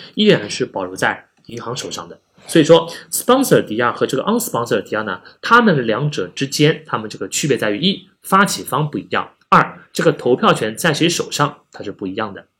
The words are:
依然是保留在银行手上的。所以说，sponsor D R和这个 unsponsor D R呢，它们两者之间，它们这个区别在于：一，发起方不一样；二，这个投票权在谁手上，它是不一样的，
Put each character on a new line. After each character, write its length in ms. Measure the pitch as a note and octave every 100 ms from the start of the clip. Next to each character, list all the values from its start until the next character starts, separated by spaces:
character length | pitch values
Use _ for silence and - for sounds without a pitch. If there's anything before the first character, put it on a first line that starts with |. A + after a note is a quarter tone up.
| - -
依 100 | G#3
然 240 | D#3+ G#2
是 160 | - B2+
保 180 | -
留 120 | F#2 F#2
在 320 | A#2 G2 - _ -
银 160 | A#2
行 160 | A2+ A#2+
手 140 | F2
上 180 | E2+ E2+
的。 100 | - _ _ -
所 120 | E3+
以 60 | D3+
说， 260 | E3 - - -
sponsor 520 | - - B3+ C4 B2+
D 160 | - G#2+
R 140 | A#2+
和 140 | - A#2
这 100 | C3
个 60 |
unsponsor 580 | - A#2+ - A#2+ A#2 A2+
D 140 | - G#2+
R 80 |
呢， 180 | G#2+ F#2 - _
它 180 | - A#3
们 240 | A3+ D#3 A2+
两 240 | G#2+ D3
者 180 | D3 F2+
之 180 | - C#3
间， 360 | - D3 D#3+ -
它 100 | A#2+
们 100 | G#2+
这 120 | -
个 100 | F#2+
区 180 | - D3+
别 80 | A#2
在 140 | A2
于： 100 | G#2
一， 300 | - - - _
发 200 | - F#3
起 200 | G3 -
方 260 | F#2 B2+ D3+
不 80 | G2+
一 80 | E2+
样； 180 | G#2 F#2 _ -
二， 300 | F3+ - - -
这 100 | -
个 80 | E3
投 240 | D3 B2 B2+
票 160 | -
权 240 | E3+ A2 A2
在 160 | C3
谁 160 | C#3+ D#3+
手 220 | F3 -
上， 260 | - C#3+ - _
它 120 | -
是 80 | G2+
不 160 | - G2
一 80 | G2
样 180 | A2
的， 140 | F2 - _